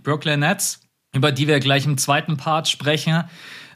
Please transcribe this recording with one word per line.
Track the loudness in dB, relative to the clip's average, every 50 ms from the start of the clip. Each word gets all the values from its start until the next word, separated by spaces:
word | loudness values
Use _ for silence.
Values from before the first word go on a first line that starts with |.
| -2
Brooklyn | -2 -2 -2 0 -2 0 2
Nets, | 2 0 0 0 -2 -6 -6 -8 _ _ _ _ _ _ -2
über | 2 2 2
die | 2 2 2
wir | 2 2 2
gleich | 4 2 2 2 2
im | 0 0
zweiten | 0 0 0 0 0 0 -2 -4
Part | -2 0 0 0 0 0
sprechen. | -2 -4 -2 0 0 0 0 0 0 0 0 -2 -4 -12 -20 -20 -20 -20 -20 -20 -20 -12